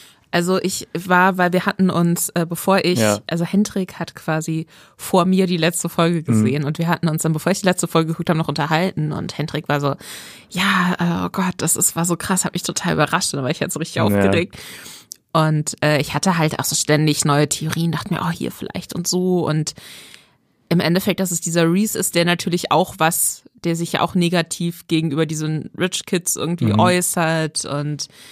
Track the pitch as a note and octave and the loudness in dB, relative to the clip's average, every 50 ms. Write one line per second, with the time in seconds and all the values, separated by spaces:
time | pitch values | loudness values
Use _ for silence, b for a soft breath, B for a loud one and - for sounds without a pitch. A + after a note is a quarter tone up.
0 | B B B B B B - F3 E3+ F3+ F#3 F#3 - F#3+ - - - - - E3+ | B B B B B B -2 -2 0 0 0 0 0 -2 -4 -6 -8 -8 -10 -6
1 | F3+ F3+ F3+ F3+ F#3 F#3+ F#3 F#3 F3+ F3 F3 F3+ - G3 - - F#3+ F3+ - E3+ | -2 2 2 4 4 4 2 2 2 2 2 0 0 0 0 2 2 2 2 2
2 | F3 E3+ E3+ - - - - F3 E3 E3 F3 - - G3 F#3+ G3 - F3 F3+ A#2 | 2 2 2 0 -2 -2 -2 -2 -2 -4 -4 -4 0 2 2 2 2 2 2 4
3 | A2 G#2+ G#2 G2+ - - E3 E3+ E3+ - - G3 G#3+ - - G3 F#3 - - - | 4 4 2 0 -2 -4 -4 -4 -2 0 2 2 0 0 -2 -4 -4 -6 -6 -10
4 | F3 - - - - - D#3 D#3+ D#3 - D#3+ D#3+ D#3+ B B B B B B B | -10 -10 -12 -10 -4 -4 -2 -2 -2 -4 -4 -4 -6 B B B B B B B
5 | - - - F#3 E3+ F#3 F#3 F#3 F#3+ F3 F3+ E3 D#3+ F3 F3 - - E3 - - | -4 2 2 4 4 4 4 4 4 2 2 2 0 0 0 -2 -6 -4 0 2
6 | E3 E3 F3 E3 D#3+ - A#2 A2 G#2+ - C3+ D3 C#3+ C#3+ D#3 - E3+ E3+ E3+ - | 2 2 2 0 2 2 4 4 4 4 2 0 -2 -2 -2 0 0 0 0 0
7 | - E3 D#3 D#3 - D#3+ D#3 D3+ - E3+ G3 - - F3+ F3+ - - - - E3 | 0 0 0 0 0 0 0 0 2 0 0 2 2 2 2 2 0 0 2 2
8 | E3 D#3+ E3 - E3+ - E3+ D#3+ D#3+ - D3 D3 D3 D#3 D#3+ D#3+ F#3 F#3+ - - | 2 2 -2 -2 0 0 2 2 0 -2 -2 -2 0 2 2 2 2 0 0 -2
9 | D3+ D3+ - - - - - - - D#3+ - D3 D3+ - D3 C#3+ C#3+ C#3 C3+ - | -2 -2 -2 -4 -6 -6 -6 -6 -6 -4 -4 -4 -2 -2 -2 0 0 -2 -2 -4
10 | B B B B B B B B B B - F3+ F#3+ G3 G3 F#3+ F3+ F3+ F3 - | B B B B B B B B B B -4 -2 0 2 2 2 2 2 2 0
11 | F3 F3 E3+ F#3 - F3 - - F3+ F3+ - - - D#3+ - - - - - E3 | 0 0 0 -2 -4 -4 -2 -2 -2 -2 -2 -2 -2 -2 0 0 0 0 0 0
12 | E3+ F3+ E3+ D#3+ - - F#3+ F3+ - F#3 - E3+ - - - - - F3 D#3+ D#3 | -2 0 -2 -2 -2 -2 0 0 0 -2 -4 -4 -4 -6 -6 -4 -2 0 2 2
13 | D3+ - E3 F3 - - - C#3+ C3 B2+ - - - - - D3 D#3+ - - - | 2 2 0 -2 -2 -2 -4 -2 -2 -2 -2 -2 -4 -4 -4 -6 -6 -6 -2 0
14 | - - G2+ G2+ G2 - - E3 F3+ - B B B B B B B B B B | 0 2 2 4 4 4 2 2 -2 -4 B B B B B B B B B B
15 | B B B _ _ _ - D#3+ D#3 D#3 D#3 D3+ D3 - - - - D3+ D3+ C#3 | B B B _ _ _ 0 2 2 2 2 0 0 -2 -4 0 0 2 2 2
16 | C#3+ - - D3+ - F#3+ F3 E3 D#3 D#3 - - B2+ - - - - - D3+ D3 | 0 0 -2 0 2 2 2 4 2 0 0 -2 -4 -2 -2 0 2 2 4 4
17 | D#3 D#3 D3 - - D3+ C#3+ C#3+ D3+ C#3+ - - D#3 D#3+ E3 E3 E3 E3+ D#3 - | 4 2 2 2 2 2 2 2 2 2 0 -2 -4 -4 -2 0 0 0 -2 -2
18 | - - E3 - - E3+ E3+ - - - - - - - - F#3 - - - F3 | -4 -4 -4 -2 -2 -4 -4 -4 -4 -6 -6 -8 -10 -10 -10 -10 -10 -10 -8 -6
19 | E3+ - - F3+ F3+ F#3 F3+ F3 D#3+ - D3+ D#3 D3+ - - B B B B B | -4 -2 -2 0 2 2 2 2 2 0 0 0 -2 -4 -6 B B B B B
20 | B B B B B B B B B _ _ _ _ - E3 E3+ - D#3 E3+ F#3 | B B B B B B B B B _ _ _ _ 0 0 2 2 2 2 2
21 | - G#3+ F3 - F#3+ F3 F3 D#3+ - E3+ E3 E3+ E3 E3 F3 G3 G#3+ G#3+ - - | 2 0 0 0 0 -2 -2 -4 -4 0 2 4 4 4 4 2 2 0 0 -2
22 | F3+ - - F3 E3+ F3 F3 E3+ - F#3 E3 F3 - - - D#3+ F#3 - - - | -2 0 2 2 2 2 2 0 0 -2 -2 0 0 2 2 2 2 0 0 0
23 | D#3+ E3 F3+ - - - - - - - _ _ - F3 E3 E3 E3+ - - - | 0 0 2 0 -2 -2 -4 -6 -14 -20 _ _ -4 -2 -2 -2 -2 -2 -2 0
24 | - - - F#3 F3 E3+ F3+ F3 E3 - - - E3+ E3+ E3+ - - - E3+ D#3+ | 0 2 2 2 2 4 2 2 0 0 -4 -4 -4 -4 -4 -6 -4 -2 0 0
25 | D#3+ E3 C3+ D#3 D#3+ D3+ D#3+ D3+ D#3 D#3 D#3 D#3 - - - - F3+ F#3 - - | 0 0 0 0 0 0 -2 -4 -2 -2 -2 -4 -4 -6 -6 -4 -4 -2 -2 -4
26 | - - G3 F3 - - - - - - - E3+ - G#2+ G#2 A#2 F3 F3+ F3+ F3+ | -6 -2 -4 -2 -2 -2 -4 -2 -2 -4 -2 0 0 2 4 4 4 4 4 2
27 | F3+ - - F#3 E3 D#3+ D#3+ D#3+ D#3+ D3 - - - - C#3+ C#3+ D3 D3 D3+ C#3 | 2 0 0 0 0 0 0 0 -2 -2 -4 -6 -6 -4 -4 -4 -4 -4 -4 -6
28 | - - B B B B | -8 -10 B B B B